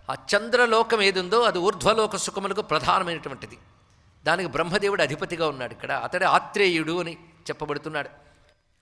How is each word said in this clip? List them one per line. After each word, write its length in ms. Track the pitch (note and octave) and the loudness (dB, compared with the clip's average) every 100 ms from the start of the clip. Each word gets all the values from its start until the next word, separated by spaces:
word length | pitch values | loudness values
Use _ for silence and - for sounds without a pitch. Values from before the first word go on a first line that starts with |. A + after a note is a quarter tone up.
| - | -10
ఆ 40 | |
చంద్రలోకం 880 | C3+ - G3+ A3+ A#3+ A#3+ A3+ A3+ A3+ | -10 0 0 2 2 4 4 4 4
ఏదుందో 380 | G3 F#3 F3+ A3+ | 4 2 2 2
అది 180 | A3+ F3+ | 4 2
ఊర్ధ్వలోక 580 | F3+ D#3+ F3 A3+ G#3+ G3 | 0 2 2 2 2 -2
సుఖములకు 460 | - G3 G3 F#3+ | -6 -4 -4 -4
ప్రధానమైనటువంటిది. 960 | G#3 D#3 B2+ F#3 F3+ D#3+ C#3+ B2+ G#2+ - - _ _ _ _ _ | -2 0 2 0 0 -4 -4 -6 -8 -18 -20 _ _ _ _ _
దానికి 240 | D3+ F3 F3 | 0 0 0
బ్రహ్మదేవుడు 540 | C3+ E3 G3 G3+ G3 | -2 0 0 2 2
అధిపతిగా 460 | D3 D3+ F#3 E3 D#3 | 0 0 -6 -2 -2
ఉన్నాడు. 240 | C#3 A#2+ | -4 -10
ఇక్కడ 200 | - C3+ | -8 -6
అతడే 320 | C3+ A#2 - | -4 -4 0
ఆత్రేయుడు 760 | F3+ - - G3+ G3 E3 D#3+ F3 | 2 2 0 0 0 0 -2 -4
అని 120 | E3 | -6
చెప్పబడుతున్నాడు. 960 | D#3+ - _ - D3 D3+ C#3+ D#3 D3+ C#3 - - _ _ _ _ _ | -10 -20 _ -12 -8 -8 -8 -6 -8 -8 -14 -20 _ _ _ _ _